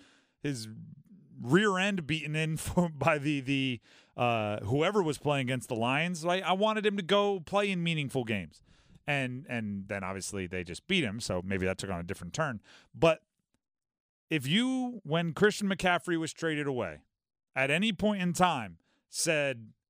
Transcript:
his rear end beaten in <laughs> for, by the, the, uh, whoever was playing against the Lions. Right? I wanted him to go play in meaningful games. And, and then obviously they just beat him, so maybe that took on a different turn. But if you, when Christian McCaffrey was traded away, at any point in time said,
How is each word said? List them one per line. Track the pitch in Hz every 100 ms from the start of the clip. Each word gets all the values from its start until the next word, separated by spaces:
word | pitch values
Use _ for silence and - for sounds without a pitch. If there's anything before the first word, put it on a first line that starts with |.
| - _ _ _
his | 143 131 110 113 - - - - - 131
rear | 120 170 214 185
end | 196 196 135
beaten | 156 147 151
in | 156 156
<laughs> |
for, | - - 175
by | 147 131 151
the, | 143 143
the, | 131 139 135 117 _ - _ -
uh, | 120 117 107 107
whoever | 107 139 165 208
was | 160 131
playing | 147 143 123
against | 131 -
the |
Lions. | 113 117 135 175 175
Right? | 170 185
I | 165
wanted | 190 214 214
him | 208 202
to |
go | 160 202 202 196
play | 147 196 202
in | 185
meaningful | 170 160 139 135
games. | 117 104 80 - _ _ _ - -
And, | 143 127 123 127
and | 120 107 101 98
then | 101
obviously | 92 98 - 101 92
they | 92
just | 87 82 -
beat | 190
him, | 120 110
so | - 90
maybe | 92 98 92
that | 95
took | 98
on | 87
a |
different | 87 92 87
turn. | - 156 113 - - _
But | 123 160 160 _ _ _ _ _ _ _ _ _ _ _
if | 156 131
you, | 190 254 262 247 240
when | 147 160 170
Christian | - 208 - 196
McCaffrey | 190 180 175 - 165
was | 160
traded | - 165 151 143
away, | 127 92 76 _ _ _ _ _ 131
at | 135
any | 156 220
point | 185 208 202
in | 180
time | 170 180 147 101 82 _ _ _
said, | - - 156 143 120 110 -